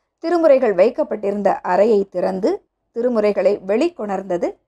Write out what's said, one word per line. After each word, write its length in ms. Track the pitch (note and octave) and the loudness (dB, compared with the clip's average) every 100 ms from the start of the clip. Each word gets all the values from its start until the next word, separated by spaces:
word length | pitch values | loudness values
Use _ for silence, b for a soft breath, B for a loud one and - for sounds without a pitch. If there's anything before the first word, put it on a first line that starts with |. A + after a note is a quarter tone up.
| _ _ | _ _
திருமுறைகள் 500 | D#4+ E4+ E4 C4 A#3+ | -4 2 4 4 2
வைக்கப்பட்டிருந்த 760 | F3 A3 - - G#3 G3+ G3+ G3 - | 2 0 0 -6 -6 -6 -2 -2 -2
அறையை 400 | F#3+ F3+ A3 G3+ G3 | -2 2 2 2 0
திறந்து 420 | F3+ F#3 F#3+ A#3+ G4+ _ _ _ A#3 | -4 -4 -2 -2 -4 _ _ _ -4
திருமுறைகளை 560 | B3 A3+ G#3 G3+ F#3 G#3 | -2 0 0 2 0 0
வெளிக்கொணர்ந்தது 840 | F#3+ A3 E4+ - G#3 G3 G3 F3 D4+ - | -2 0 0 -4 -8 -6 -4 -4 -4 -8